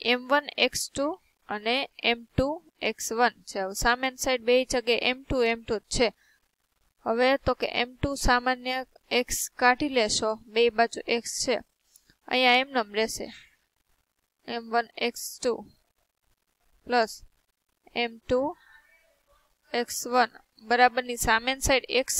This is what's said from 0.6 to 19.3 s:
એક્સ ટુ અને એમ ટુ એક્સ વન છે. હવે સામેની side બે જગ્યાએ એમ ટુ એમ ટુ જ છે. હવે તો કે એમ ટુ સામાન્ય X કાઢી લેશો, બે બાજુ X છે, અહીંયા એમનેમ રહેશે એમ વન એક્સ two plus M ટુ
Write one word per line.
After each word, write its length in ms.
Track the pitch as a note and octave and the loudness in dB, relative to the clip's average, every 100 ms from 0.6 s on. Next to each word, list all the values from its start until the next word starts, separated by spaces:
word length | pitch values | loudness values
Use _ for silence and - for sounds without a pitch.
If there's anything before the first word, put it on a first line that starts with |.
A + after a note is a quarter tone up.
| B3+ | -2
એક્સ 140 | - - | -2 -6
ટુ 160 | - D4 F#4 _ _ - | -4 -4 -4 _ _ -10
અને 280 | G#3 G#3+ C4 - _ | -6 -2 -4 -4 _
એમ 180 | A3+ A#3 A#3 | -2 -2 -4
ટુ 200 | - C4+ E4 _ - | -2 -2 -4 _ -8
એક્સ 260 | A3 - - | -6 -6 -4
વન 220 | A3+ A#3+ - - | 0 0 0 -10
છે. 100 | G3+ | -6
હવે 140 | F#3+ | -6
સામેની 500 | G3+ A#3+ B3 C4 B3+ | -2 0 0 -2 -4
side 220 | C4+ B3 A3+ | -2 -2 2
બે 60 | B3+ | 2
જગ્યાએ 360 | B3+ B3+ A#3 A3+ - | 2 -2 0 0 0
એમ 80 | B3+ | -4
ટુ 120 | - C4 | -4 0
એમ 180 | A3+ A#3 | 0 0
ટુ 120 | A3+ G#3 | -4 -6
જ 40 | - | -4
છે. 140 | - A3+ - _ _ _ _ _ _ _ _ - | 0 0 -2 _ _ _ _ _ _ _ _ -4
હવે 220 | A#3 B3+ C#4 | 2 2 2
તો 140 | B3+ | 0
કે 140 | - - | -2 -2
એમ 180 | - B3 B3+ | -2 -4 -4
ટુ 140 | C#4+ C#4 | -4 0
સામાન્ય 640 | B3+ B3 B3+ B3 B3+ C4 B3+ _ - | 2 2 2 -2 -4 -6 -8 _ -2
X 260 | A#3+ - - - - | -2 0 -4 -6 2
કાઢી 340 | B3 B3+ D4 B3+ | 4 4 2 2
લેશો, 340 | G#3+ - A3 A3 A3+ | 2 0 -2 -4 -2
બે 100 | A3 A#3 | 2 2
બાજુ 300 | A3 A#3 - - | 4 0 -2 -4
X 260 | A#3 - - | -4 -4 -6
છે, 160 | C4 - - _ _ _ _ _ - | -2 -4 -6 _ _ _ _ _ -4
અહીંયા 320 | B3+ B3 B3 | 2 4 4
એમનેમ 260 | C#4 C4 G#3 | 2 -2 -2
રહેશે 320 | G3+ A3+ - - - - _ _ _ _ _ _ _ _ _ - | -2 -2 -4 -12 -16 -20 _ _ _ _ _ _ _ _ _ -10
એમ 160 | A#3 A3+ | -10 -2
વન 140 | A#3 A3+ - A#3 | -2 -2 -4 -6
એક્સ 160 | - - - | -6 -12 -4
two 140 | B3 - - _ _ _ _ _ _ _ _ _ _ _ - | -4 -4 -8 _ _ _ _ _ _ _ _ _ _ _ -2
plus 260 | A#3+ A3 - - _ _ _ _ _ _ | 0 0 -4 -20 _ _ _ _ _ _
M 180 | A#3+ A#3+ A3+ | -6 -6 -6
ટુ 220 | - B3+ D4 E4+ _ - _ _ _ _ _ | -2 0 -2 -6 _ -20 _ _ _ _ _